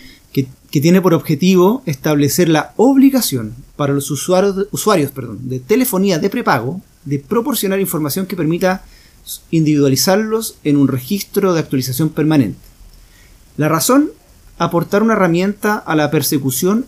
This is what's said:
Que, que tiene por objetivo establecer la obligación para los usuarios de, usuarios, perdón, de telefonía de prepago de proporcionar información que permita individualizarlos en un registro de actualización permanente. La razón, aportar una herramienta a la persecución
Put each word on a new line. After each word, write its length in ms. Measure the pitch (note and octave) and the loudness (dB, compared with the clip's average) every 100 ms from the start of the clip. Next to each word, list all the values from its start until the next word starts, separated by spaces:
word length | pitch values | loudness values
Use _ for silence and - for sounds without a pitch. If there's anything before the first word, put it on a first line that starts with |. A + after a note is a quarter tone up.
| - - _ | -14 -20 _
Que, 160 | - B2+ - _ | -6 -6 -10 _
que 80 | D3 | 0
tiene 200 | D#3+ F#3 | 4 4
por 120 | F3+ | 4
objetivo 680 | D#3 - D3 F#3 F#3 F3+ B3+ - | 0 0 0 2 4 4 2 -4
establecer 640 | C#3 E3 D3 C#3+ - E3+ | -4 -2 0 0 2 2
la 260 | D#3 - - | 2 -2 0
obligación 760 | A#3+ C#4 C#4 C4+ - B2+ G#2+ A#2+ - - | 2 6 4 4 -2 -4 -8 -12 -18 -4
para 180 | C#3+ | -2
los 160 | C#3+ C#3 | -2 -2
usuarios 440 | C#3+ - F#3 G3+ F#3+ | -6 0 2 2 -2
de, 80 | G3 | -6
usuarios, 400 | C#3 G#3+ F#3+ C#3 | -2 0 2 0
perdón, 280 | - A2+ G#2+ B2+ | -6 -12 -10 -8
de 100 | B2+ | -10
telefonía 600 | - B3+ - F#3 G3 E3 | 0 0 2 0 0 0
de 100 | G3 | -2
prepago 520 | B3 A3+ C#3 A#2+ F#3 - _ | -2 0 0 -2 -8 -14 _
de 160 | D3 C#3 | -6 -6
proporcionar 600 | - A#3 B3 A#3 G3 G3 | -2 -2 -2 -2 -2 -2
información 460 | F#3 E3 D3+ F#3 F#3 | -2 -4 -4 -4 -6
que 80 | F3+ | -4
permita 480 | D#3 E3+ F#3 F#3+ - - - _ - - - | -2 0 -2 -2 -8 -20 -20 _ -18 -18 -4
individualizarlos 1040 | E3 D3+ D3 C#3 C3 - G3 A3 A3 A3 - | 0 2 2 2 2 2 0 0 -4 -6 -6
en 140 | D3+ C#3+ | -2 2
un 100 | C3+ | 2
registro 680 | C3 - G3+ - G3+ F#3+ | 0 -4 -6 -4 -2 0
de 60 | E3 | 0
actualización 500 | D3 C#3 B2+ B2 D#3 | -2 -4 -4 -2 -2
permanente. 500 | D#3+ D#3 D3+ G#2 - - _ - - - - - - - - | 0 0 2 0 -4 -18 _ -20 -20 -20 -20 -20 -20 -16 -4
La 100 | D3 | -2
razón, 440 | D#3+ - C4+ D#4 - _ _ - - | 0 2 2 0 -6 _ _ -20 -6
aportar 460 | E3+ E3+ E3 G3+ | -2 -2 0 0
una 100 | A3 | 2
herramienta 640 | G#3+ F3+ E3+ G3 G3+ G#3+ G#3 | 2 2 2 0 -2 -4 -4
a 180 | - D#3 | -2 -2
la 140 | D3 | 0
persecución 760 | D3+ C3+ D3 C3+ B2+ F3+ A3 | 0 -2 -2 -2 -2 0 0